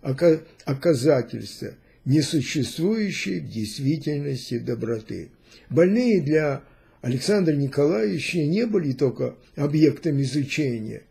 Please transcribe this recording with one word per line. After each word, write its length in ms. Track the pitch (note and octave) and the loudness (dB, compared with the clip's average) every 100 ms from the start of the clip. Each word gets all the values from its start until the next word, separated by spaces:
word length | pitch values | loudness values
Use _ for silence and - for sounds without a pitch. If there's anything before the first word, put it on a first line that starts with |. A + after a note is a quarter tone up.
ока-, 400 | - C3+ E3+ D#3+ - _ | -4 2 4 4 0 _
оказательства 1080 | - C3+ F3 D3 C3+ C#3 A#2+ A2 G#2+ - - - _ _ | -6 -2 2 2 4 4 2 -8 -12 -12 -14 -14 _ _
несуществующей 1400 | - C#3+ C#3 D#3+ B2+ D#3 B2 - E3+ A3+ G#3 D#3+ G3 F#3 | 0 2 2 -2 -2 -4 -4 -2 -2 0 -2 -4 -6 -6
в 80 | C#3+ | -6
действительности 1080 | G#2+ A2 - C3+ D#3 D3 D3 C#3+ C3 - A#2+ | -8 -8 -4 -2 -2 -2 -4 -4 -8 -6 -8
доброты. 720 | A#2 A#2 A2+ A2+ G#2+ F#2+ D#2 _ _ - - | -6 -6 -4 -6 -6 -12 -12 _ _ -20 -4
Больные 500 | C3 F3+ G#3+ B3 G#3 | 4 4 4 4 2
для 420 | C#3+ D#3 D3+ C3+ - _ _ _ | 4 2 2 -4 -8 _ _ _
Александра 520 | B2+ B2+ D3+ G#3 E3+ | -4 -4 0 2 2
Николаевича 880 | D3 C#3 C3+ C#3+ G3 G#3+ F3+ - F3 | 2 0 2 2 2 0 -2 -4 -2
не 220 | D3 F#3 A#3+ | 0 0 0
были 260 | G#3 D3+ | 0 0
только 440 | B2+ C#3 A#2 B2+ - _ | 0 0 0 -6 -6 _
объектом 680 | - C#3+ D3+ D#3 - F3 C#3 | -4 0 4 4 4 -2 0
изучения 800 | C3+ C#3+ C3+ - C#3+ A#2 G#2+ A2 - | 0 -2 -2 -2 -2 -2 -8 -12 -16